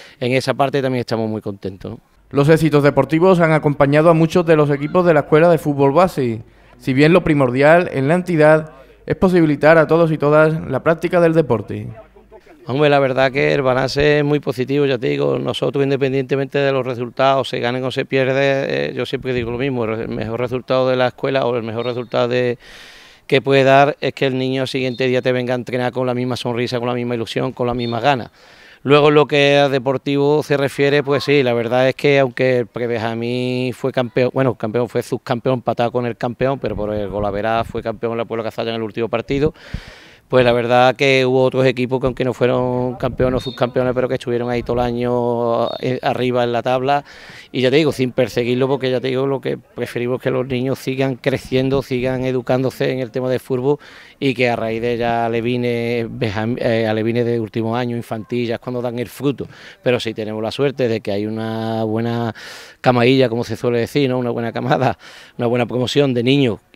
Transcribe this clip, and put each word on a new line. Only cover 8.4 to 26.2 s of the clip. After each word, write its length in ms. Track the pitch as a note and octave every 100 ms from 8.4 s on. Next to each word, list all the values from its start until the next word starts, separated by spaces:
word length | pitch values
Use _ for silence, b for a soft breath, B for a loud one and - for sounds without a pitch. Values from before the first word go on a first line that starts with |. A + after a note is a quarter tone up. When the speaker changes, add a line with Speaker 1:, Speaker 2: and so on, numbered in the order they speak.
| D3+ D#3 D#3 B B B B
Speaker 2:
es 100 | -
posibilitar 640 | F#3+ F3+ D#3+ C#3+ D3 E3
a 80 | D3
todos 260 | D#3+ E3
y 60 | D#3
todas 500 | D3 D3+ D#3 D#3+ E3
la 140 | C3
práctica 400 | D3+ E3 F3+ F3+
del 120 | E3+
deporte. 540 | D#3+ C#3+ A2+ G2+ G#2+ A#2+ A#2 - - _ - - - -
Speaker 1:
Hombre, 200 | C3+ D3+
la 100 | C#3+
verdad 320 | C#3 B2+ C3+
que 220 | B2+ D3+
el 80 | D3+
balance 560 | C3 B2+ C3+ C#3 D3 D3
es 80 | D3
muy 160 | D3
positivo, 440 | D3 C3+ B2+ C#3 C#3+
ya 120 | B2+
te 100 | C#3
digo, 320 | C#3+ C#3+ C3
nosotros 460 | C3+ A#2 C#3 C3+ C3+
independientemente 720 | C#3 C3+ C3+ B2+ C#3 C3+ C#3+
de 160 | C#3
los 120 | C3+ B2+
resultados, 640 | A#2+ B2 - C3 C3+ B2
se 140 | C3
ganen 200 | A#2+ B2+ C3
o 60 |
se 120 | C3+
pierde, 880 | C3 C3+ B2+ C3+ C#3 C3+ C#3 C3+ C#3+
eh, 40 |
yo 120 | B2+ B2
siempre 280 | C3 B2+
digo 180 | B2 A#2
lo 60 | A#2+
mismo, 280 | C#3 B2+ A2
el 100 | A2
re-, 120 | A#2
mejor 320 | A#2+ A2 A2+
resultado 480 | B2 B2+ - C3 B2+
de 80 | B2+
la 100 | B2+
escuela 380 | - C3+ C3+ B2+
o 100 | B2
el 80 |
mejor 220 | A2+ A2 A#2+
resultado 420 | A#2+ A2+ B2+ B2
de, 300 | B2 B2 A#2+ B B B B B B B
que 160 | C#3
puede 220 | A#2+ C#3
dar 320 | C3 C3+ C#3+ -
es 100 | C#3+
que 140 | - C#3
el 120 | B2+
niño 260 | C3 C3
al 40 | C3
siguiente 400 | C3+ B2+ A#2 C3
día 140 | B2+
te 100 | B2+
venga 220 | B2+ B2
a 20 | B2+
entrenar 380 | A#2 B2 B2
con 120 | B2 B2+
la 80 |
misma 220 | B2